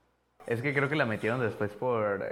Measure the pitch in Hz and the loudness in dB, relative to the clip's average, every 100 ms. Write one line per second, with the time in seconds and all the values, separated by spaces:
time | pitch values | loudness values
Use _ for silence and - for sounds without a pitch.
0 | _ _ _ _ - 117 139 139 139 156 | _ _ _ _ -4 -2 0 2 2 2
1 | 123 104 110 127 113 - 104 - 127 113 | 0 0 0 2 0 0 -4 -2 0 2
2 | 104 98 - | 2 0 -2